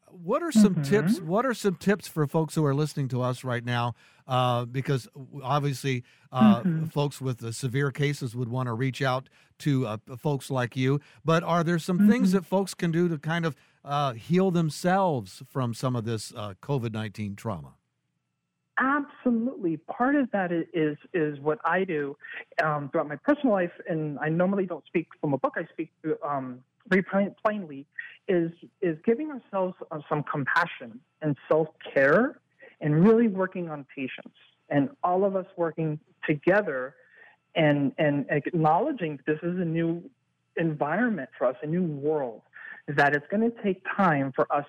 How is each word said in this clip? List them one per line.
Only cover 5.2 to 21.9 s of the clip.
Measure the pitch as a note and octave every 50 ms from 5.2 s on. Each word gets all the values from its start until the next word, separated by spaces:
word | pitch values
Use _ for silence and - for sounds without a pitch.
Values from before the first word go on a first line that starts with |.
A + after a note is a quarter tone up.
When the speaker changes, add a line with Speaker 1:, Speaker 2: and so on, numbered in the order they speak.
| C3 B2 - D3 C3
Speaker 1:
obviously, | B2 C#3 D3 C#3 C#3+ C3+ B2 - C#3 C3 B2 A#2+ _ _ _ _ -
uh, | - C3 B2 - G2+ A#2
Speaker 2:
Mm-hmm. | - F#3 D#3+ D#3+ D#3+
Speaker 1:
folks | D#3+ - D3 C#3+ D3 - -
with | C3 C3 B2+ -
the | A#2 A2+ A2+
severe | - - B2+ A2 C#3 C#3+ C#3+
cases | B2 - C#3+ C#3+ C#3+ - D3 B2 G#2+
would | B2 B2+ A2+
wanna | A#2 B2+ B2+ B2 A2+
reach | A2 C3+ C3+ A#2+ - C#3
out | C3 B2+ C3 C3 - _ _ _ _ _ -
to, | - D3+ C#3 C3 B2+
uh, | G#2+ G#2+
p-, | A2 - - C3+
folks | A#2+ - D#3 D3 C3+ - -
like | C#3 C3 B2 A2+ -
you. | C3+ C3 C3 C#3 D3 - - - - -
But | D3+ E3 E3 E3+
are | E3+ E3+ F3 E3+
there | D#3+ F3 E3
some | - - F3+ F3 G3+ G#3
things | A#3 B3 C4 F#3+
Speaker 2:
Mm-hmm. | F#3
Speaker 1:
that | G3 F3
folks | - F#3 F#3+ G3 F#3 -
can | - - E3+ D#3+
do | E3 F3 F3
to | E3+ C#3+
kind | - D#3 D#3+ E3+ E3
of, | D#3+ C3+ - _ _ _ _ -
uh, | C#3 C#3+ C#3+ D3 C#3 A#2
heal | A2 G2 - E3 F3+ F#3+ F#3+
themselves | E3+ F3 E3 D3+ C#3+ - - F3+ F3+ G3 G3 F3+ D3+ B2+ G2+ F#2 - - C3+ -
from | - C#3+ B2+ A#2+ A#2
some | - - C3 B2+
of | A#2+ G#2+
this, | A#2 A#2 A2 - - -
uh, | A#2+ G#2 G#2 F#2+ - -
covid | - C#3+ C3+ A#2 A#2 A2
nineteen | G#2+ A2 G#2+ F#2+ - G#2+ G2+ G2+
trauma? | G2 - A#2 G2+ E2 C#2+ - - _ _ _ _ _ _ _ _ _ _ _ _ _ _ _ _ _ _ _ - -
Speaker 2:
Absolutely. | B3 C4+ C#4 D4 C#4+ - - - - B3+ A#3+ A3+ A3+ B3+ C4+ F4+ G3+ E3+ D#3+ D3+
Part | - - - - A#3+ C4 C#4+
of | D4 C4 A3 -
that | G3+ F#3 E3+ F3
i-, | E3 E3 - -
is, | E3+ D#3 D3+ D3 - - - -
is | F3+ D#3 D3+ D3 C#3
what | C#3 D3+ D3+ D3+ -
I | E3 E3+ F#3 F#3+
do, | F#3